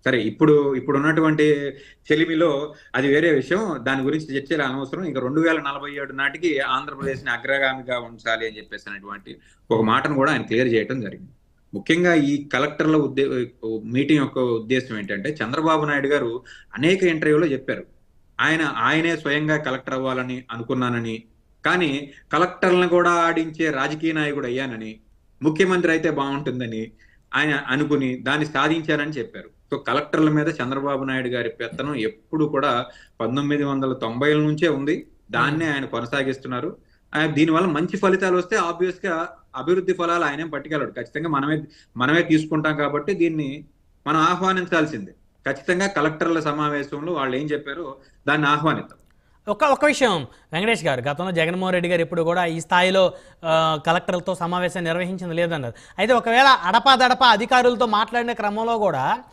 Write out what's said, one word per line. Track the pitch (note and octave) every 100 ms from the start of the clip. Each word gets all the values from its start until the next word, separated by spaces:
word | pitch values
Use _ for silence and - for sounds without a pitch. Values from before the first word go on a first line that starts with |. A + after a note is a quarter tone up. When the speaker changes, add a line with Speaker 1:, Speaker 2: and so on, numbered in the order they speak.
| C#3
Speaker 1:
సరే, | B2+
ఇప్పుడు, | G#2+ - D#3+ D3 C#3+ C3
ఇప్పుడు | A#2+ C#3
ఉన్నటువంటి | D3 D#3+ D#3 D3+ D3+ D3 C#3+ - - - -
చెలిమిలో | D3+ E3 D#3+ E3+ C#3 D3+ - - B2+
అది | C#3
వేరే | C#3+ E3
విషయం, | D3 B2 F#3 A3 C#3
దాని | A#2+ C3+
గురించి | C3 D#3 D3+ C3+
చర్చలు | C3+ D#3+
అనవసరం. | C#3 C3 C3 D#3+
ఇంకా | F#3 C3
రెండు | B2+ D3+
వేల | E3 D#3+
నలభై | C#3 C#3+ C#3+
ఏడు | C#3+ C#3
నాటికి | C3+ C#3 D#3 F3 C#3
ఆంధ్రప్రదేశ్ని | C3+ C3 D3 C3+ C3+ C3 B2+
అగ్రగామిగా | A#2+ - C#3 C3+ C3 B2 B2
ఉంచాలి | A#2 A2+ A2+ A2+ A2+
అని | G#2+
చెప్పేసినటువంటి | G#2 G#2 - G2+ G2+ G2+ - - _ _ -
ఒక | A2+
మాటను | A2 B2 D3 C#3
కూడా | C#3
ఆయన | C3+
క్లియర్ | - A2 B2+
చేయడం | A2+ G2+ C3
జరిగింది. | G2+ F#2+ - - _ _ _
ముఖ్యంగా | G2+ - E3 F3+
ఈ | E3 C#3 C#3+
కలెక్టర్ల | - B2+ D3 - D#3 D#3
ఉద్దే-, | C3+ C3 C#3 C3 A#2+ - A2 A2
మీటింగ్ | A2 B2 C#3+ D3+
యొక్క | B2+ C3
ఉద్దేశం | B2+ A2+ A2 C3 B2 A2
ఏంటంటే, | G2 G2+ G#2 D3+
చంద్రబాబు | A2 C#3 D#3+ D#3 D3+
నాయుడు | C#3+ C#3
గారు | C#3+ A#2+ A#2+ - - - G#2
అనేక | D3+ F#3+
ఇంటర్వ్యూలో | F#3 D#3+ D#3 D3+ E3+
చెప్పారు, | C3+ - A#2+ - _ _ _ _ -
ఆయన, | C3 D#3+
ఆయనే | D3+ A2+ A#2+ D3+ E3 D#3+
స్వయంగా | D3 D3 D3+ D3+
కలెక్టర్ | C#3+ C3 C3+
అవ్వాలని | C3 C3 B2+ B2+ B2+ -
అనుకున్నానని, | A#2 A#2 B2+ B2 A#2+ A#2 A2+ - _ _ _ D3+
కానీ | F3+ D#3+ C#3 C#3+ - -
కలెక్టర్లను | D3+ F3+ - F#3+ F3+ F3+
కూడా | F3 F3
ఆడించే | E3+ E3 E3 D#3+ D#3 D#3+
రాజకీయ | C#3 C#3+ D#3 D#3+
నాయకుడు | D#3 D3 C#3+ B2
అయ్యానని, | B2+ C3+ A2+ A2 A2 _ _ _ -
ముఖ్యమంత్రి | D3 D#3 F#3+ F#3 E3
అయితే | D#3+ E3
బాగుంటుందని | C#3 C#3 C#3 C#3+ B2+ A#2+ A2+ A2+ - _ _ _ C3
ఆయన | D3+ C#3+ B2+
అనుకుని | C3 D3 D3 C3 B2+
దాన్ని | C3 D3 D3+
సాధించానని | C#3 D3+ E3 D#3 D3+ D3
చెప్పారు. | D3 A2 G2 F2+ _ _
So | C#3 -
కలెక్టర్ల | C3 D3 D#3+ D#3
మీద | D3+ D3+
చంద్రబాబు | D#3 B2 C3+ C#3 C3+
నాయుడు | C3+ C3 B2
గారి | B2 A2+
పెత్తనం | - A#2 - C#3 C#3
ఎప్పుడు | A2 - _ D#3+ D3+
కూడా | C#3+ C#3+ A#2+ B2+ - - -
పంతొమ్మిది | A#2 C3 C#3+ D3
వందల | C#3+ C3+ C3+
తొంభైల | C3 A2+ A#2 C#3+ D3+
నుంచే | D3+ D3+ E3+
ఉంది, | C#3 C#3 E3+ - _ -
దాన్నే | A#2 C3 D3+ E3
Speaker 2:
Hmm. | C#3+
Speaker 1:
ఆయన | B2
కొనసాగిస్తున్నారు. | A#2 A#2+ C#3 C3+ C3 B2+ B2 D3 - _ _ _ D3
ఆ, | D#3
దీనివల్ల | C#3+ D#3+ D#3+ F#3
మంచి | D3 E3+ G3
ఫలితాలు | G3 F#3 F#3 F3+
వస్తే | F3 A3
obvious | E3+ E3+ F#3 F3+ G3
గా | E3 E3+ - _ C3
అభివృద్ధి | C3 F#3 F3
ఫలాలు | E3 E3+ E3+
ఆయనేం | D3+ C#3+ E3
పట్టుకెళ్ళడు, | D3 D3 D#3 A#2
ఖచ్చితంగా | B2+ A#2 D3 E3
మనమే, | C#3+ C#3+ D#3 D#3 - _ A#2
మనమే | B2+ E3
తీసుకుంటాం | D#3+ D#3 D#3 D#3 D#3 D3+
కాబట్టి | D3 C#3+ D3
దీన్ని | F#3+ E3+ D#3 C#3 C#3+ - _ _ _ -
మనం | D#3
ఆహ్వానించాల్సిందే. | D#3+ F3 F#3+ F#3 F3 E3+ D3+ A#2+ F#2 - _ _ C3+
ఖచ్చితంగా | C#3 - F3+ G3
కలెక్టర్ల | D3+ D3+ D3+ E3+ E3
సమావేశంలో | D3+ D3 D3+ D3 C#3 D3 D#3
వాళ్ళు | E3 C3+ B2+
ఏం | D3
చెప్పారో | D3 C#3+ C#3+ D3+ C3+ - _ -
దాన్ని | D3+ D3
ఆహ్వానిద్దాం. | D3 D#3 A#2 - - _ _ _ _ -
Speaker 2:
ఒక, | D#4
ఒక | D4+ B3+ D4
విషయం | - B3 F3 C3 - _
వెంకటేష్ | D#3+ G#3+ A3+ D#3+
గారు, | B2+
గతంలో | B2 C#3+ F#3
జగన్మోహన్ | E3+ D#3+ F#3 F#3
రెడ్డి | F3+ F3
గారు | F3
ఎప్పుడు | E3 F3
కూడా | E3 F3 E3+
ఈ | E3
స్థాయిలో, | D#3+ F3+ F#3 F#3+ F3+ - - - E3
ఆ, | D#3+ D#3+ D#3 E3
కలెక్టర్లతో | E3+ F3+ F3+ E3+ F3+
సమావేశం | E3+ F3+ F3+ F#3
నిర్వహించింది | E3+ E3+ F3+ F#3 F3+
లేదన్నారు. | E3 F3 D#3+ B2 - - -
అయితే | G#3+
ఒకవేళ | B3 A#3 A#3 C#4
అడపాదడపా | B3+ F3 A3+ C4 C4 B3+ B3+ B3+
అధికారులతో | G#3 A#3 B3+ B3 A#3+ A#3+
మాట్లాడిన | G#3 A3 A#3+ A#3+
క్రమంలో | A#3 G#3 G#3 A3+ A#3
కూడా | G3+ C#3 C#3 A#3 -